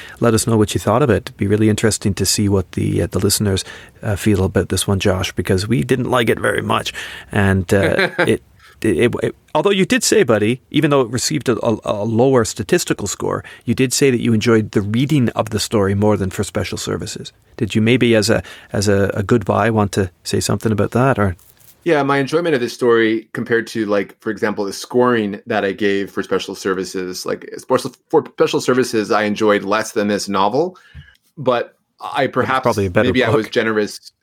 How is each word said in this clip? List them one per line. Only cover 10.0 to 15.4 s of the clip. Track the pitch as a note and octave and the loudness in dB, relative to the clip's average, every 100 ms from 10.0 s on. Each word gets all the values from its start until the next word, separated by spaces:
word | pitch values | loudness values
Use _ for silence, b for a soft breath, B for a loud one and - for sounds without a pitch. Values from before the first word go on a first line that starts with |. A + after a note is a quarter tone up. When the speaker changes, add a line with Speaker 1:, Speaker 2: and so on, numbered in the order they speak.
Speaker 1:
say, | - A3 | 2 2
buddy, | B2+ G#2+ G#2 B2+ _ | 4 2 2 -2 _
even | C#3+ D3 | 0 2
though | C#3 | 2
it | A2+ | 2
received | A#2+ - D3+ B2 | -2 -4 -2 -2
a, | G#2+ A#2+ | 0 0
a, | G#2 | 0
a | - G#2 | -2 -4
lower | A2+ A2 C3+ B2+ | 0 2 4 4
statistical | A2 - A2 F3 - - G2+ | 2 -4 -2 0 0 -4 -6
score, | - F#2+ G2 B B | -6 -6 -6 B B
you | - | -4
did | A#2 C3 | 0 0
say | - C#3 | 2 2
that | A#2+ | 2
you | A#2+ | 2
enjoyed | A2 A#2 A2+ G#2 | 2 4 4 2
the | - | -2
reading | G2+ A2+ C#3 D3+ A2+ | 0 0 2 2 2
of | - | 0